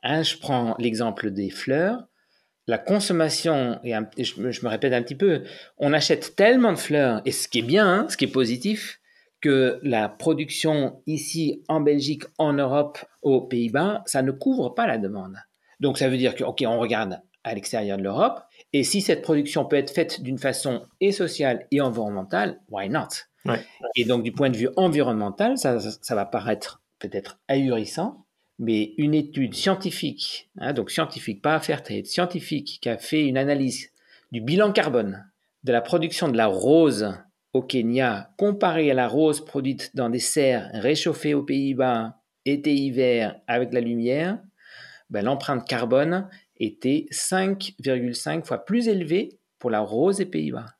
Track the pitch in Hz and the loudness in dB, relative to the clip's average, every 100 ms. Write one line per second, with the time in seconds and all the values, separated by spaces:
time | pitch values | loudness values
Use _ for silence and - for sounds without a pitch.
0 | 120 156 156 - - 127 120 113 120 110 | 0 0 0 -4 -2 0 0 0 -2 0
1 | 117 101 110 95 98 - - 139 180 240 | -2 -2 -4 -2 -4 -6 -2 0 0 -2
2 | - _ _ _ _ _ - 113 - 202 | -8 _ _ _ _ _ -4 -2 2 0
3 | 202 175 156 147 165 147 123 117 123 110 | 2 2 2 2 0 2 0 -2 -4 -4
4 | 110 - 120 - 117 117 120 110 139 123 | -4 -6 -6 -4 -6 -4 -4 0 2 0
5 | 120 135 196 156 - - - _ 143 151 | -2 0 2 2 -2 -18 -20 _ 2 2
6 | 147 151 - - 202 254 233 170 - 147 | 2 0 0 4 6 8 6 2 2 2
7 | 135 110 104 104 - 120 113 180 208 185 | 4 2 -2 -4 -2 -2 2 4 6 4
8 | 311 - 123 131 120 123 196 214 - - | 2 0 0 2 2 2 -2 -2 -6 -14
9 | _ _ _ _ 151 135 127 - 147 117 | _ _ _ _ 2 4 4 2 0 0
10 | 104 - 165 160 156 - 160 151 135 - | 0 -2 0 0 -2 -2 0 2 0 -4
11 | - 151 - 165 156 - - 156 147 147 | -6 -6 -4 -2 -2 -4 -2 2 4 2
12 | 135 151 - - 156 143 139 143 147 - | 0 -4 -8 -2 0 2 2 2 0 -4
13 | - _ 147 131 123 123 117 123 185 208 | -18 _ 2 2 2 -2 0 0 0 -2
14 | - 139 131 135 277 262 123 - 233 117 | -2 0 0 0 0 0 0 0 0 0
15 | 101 101 92 95 - _ _ _ 139 135 | -4 -6 -12 -16 -20 _ _ _ -2 2
16 | 135 127 127 - 131 - 123 117 117 107 | 2 2 0 0 -4 -2 0 0 0 0
17 | 107 87 _ _ 117 107 - 113 104 98 | -2 -6 _ _ -8 -8 -6 -4 -4 -4
18 | 95 110 226 - - _ - 143 135 202 | -4 0 0 -2 -14 _ -4 0 0 0
19 | 196 170 - 151 147 160 139 143 143 - | 0 0 2 0 2 -2 2 0 0 -2
20 | 165 - 127 131 135 127 143 120 - _ | -2 -4 -8 -4 -4 -2 -4 -6 -8 _
21 | 196 196 170 - 143 117 - 139 135 117 | 0 2 -4 0 0 0 0 0 2 0
22 | 107 101 92 180 202 - _ 104 98 143 | -4 -4 -2 0 -2 -4 _ -6 -2 -2
23 | 95 - - _ - 113 - - 120 123 | -4 -10 -14 _ -4 -2 -4 -12 -6 -2
24 | 117 123 117 - 139 113 123 - 185 147 | 0 0 0 0 0 2 0 2 2 2
25 | 131 110 101 98 214 262 143 120 104 107 | 0 0 -4 -2 -2 0 0 0 -4 -10
26 | - 110 98 117 104 107 - - _ _ | -4 -4 -2 -4 -2 -4 -4 -18 _ _
27 | 104 104 - - - 139 135 117 107 - | -8 -8 -10 -20 -2 0 2 0 -2 -4
28 | 202 - _ _ _ _ 117 110 104 - | -6 -6 _ _ _ _ 0 0 0 0
29 | 147 151 147 139 127 - 196 190 190 - | 2 2 0 -2 -4 0 0 0 -2 -6
30 | 151 - - - - - 127 143 98 - | -8 -6 -10 -10 -16 -8 -4 -4 -4 -2
31 | 156 - - 101 147 156 151 147 - 104 | -4 -4 -10 -4 0 0 0 -4 -4 -8
32 | 98 - 175 180 - 147 143 - 123 113 | -4 -2 -2 -2 -6 -6 -6 -8 -6 -6
33 | - 156 147 131 139 143 135 120 - _ | -2 0 2 2 2 2 0 -4 -12 _
34 | _ - _ 117 113 175 208 202 156 123 | _ -20 _ -8 0 4 4 4 2 2
35 | 104 95 - _ _ _ 131 120 117 175 | 0 -6 -14 _ _ _ 0 0 2 0
36 | 160 - 165 117 110 95 117 160 160 110 | 0 -2 0 2 2 2 4 6 6 4
37 | 104 92 - _ _ 131 127 131 113 123 | -2 -6 -14 _ _ -4 0 0 2 2
38 | 127 101 101 - 202 202 196 165 151 127 | 2 0 -8 -2 0 2 2 4 4 4
39 | 123 127 156 147 - 143 131 131 - 135 | 2 4 4 2 -4 -4 -4 -6 -8 -4
40 | 120 120 110 - 135 120 104 107 113 151 | -2 -2 0 2 2 2 -2 -2 0 2
41 | 175 151 151 147 143 139 139 127 127 117 | 0 -2 0 0 0 -2 0 0 2 0
42 | 113 - _ _ - 143 147 143 139 123 | -2 -10 _ _ -2 0 2 2 0 2
43 | 127 117 107 - - 117 123 120 117 117 | 4 4 0 -4 -2 -2 0 -2 0 -2
44 | 117 139 170 214 - _ - - - - | 0 0 -2 -4 -10 _ -20 -20 -20 -20
45 | _ 104 104 139 147 131 - 127 117 131 | _ -4 -2 -2 -2 -4 -2 -2 2 2
46 | 151 180 196 - _ _ 165 - 127 147 | 2 -2 -4 -14 _ _ -6 -2 0 0
47 | - - - 185 190 196 - - 135 127 | -2 -6 -2 0 0 -2 -6 -8 -2 0
48 | 123 120 - 160 160 127 - 220 233 202 | -2 -4 -4 -6 -4 -8 -2 0 2 0
49 | 160 175 294 - _ _ 127 107 107 110 | 0 -2 -2 -10 _ _ -2 0 0 2
50 | 175 196 190 78 76 62 113 _ | 2 2 -2 -2 -4 -6 -12 _